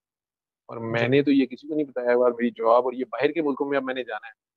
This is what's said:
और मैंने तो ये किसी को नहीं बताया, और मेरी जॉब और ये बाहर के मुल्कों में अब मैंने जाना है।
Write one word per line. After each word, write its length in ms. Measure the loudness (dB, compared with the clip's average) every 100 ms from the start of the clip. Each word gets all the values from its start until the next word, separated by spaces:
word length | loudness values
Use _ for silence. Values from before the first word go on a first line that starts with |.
| _ _ _ _ _ _ _
और 100 | -10
मैंने 440 | -4 -2 2 2
तो 80 | 4
ये 160 | 4 2
किसी 220 | -4 -8
को 60 |
नहीं 120 | -6 -4
बताया, 300 | -4 0 4
और 160 | 4
मेरी 180 | 2 -4
जॉब 360 | 0 2 4 2
और 80 |
ये 100 | -4
बाहर 280 | -8 -2 -2
के 100 | 0
मुल्कों 240 | -2 -2 -2
में 120 | -2
अब 60 |
मैंने 180 | -4 -8
जाना 240 | -8 -10 -12
है। 60 | _ _